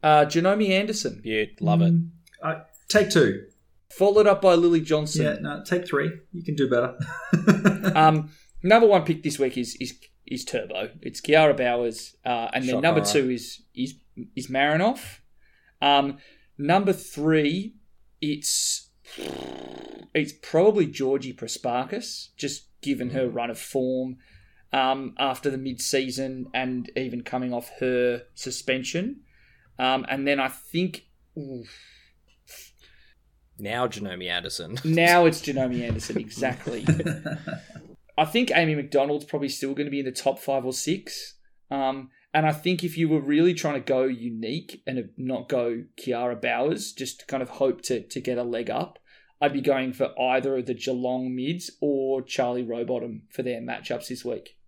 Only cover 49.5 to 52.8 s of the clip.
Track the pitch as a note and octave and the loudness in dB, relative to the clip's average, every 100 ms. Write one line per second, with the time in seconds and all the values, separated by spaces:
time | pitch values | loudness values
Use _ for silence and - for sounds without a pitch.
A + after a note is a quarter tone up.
49.5 | C#3+ C3+ C#3 C3 B2+ C3 - B2+ C3 C3+ | 0 0 0 0 -2 -4 0 2 2 0
50.5 | C3+ A#2+ A#2 - B2+ B2+ B2+ B2+ B2+ C3 | -2 -2 -6 -4 -2 -2 -2 -4 -4 -4
51.5 | F3 - _ D3 C#3 C3+ C3+ B2+ - B2 | -4 -8 _ -2 0 0 -2 -2 -2 0
52.5 | B2 A#2 A#2 | -2 -4 -6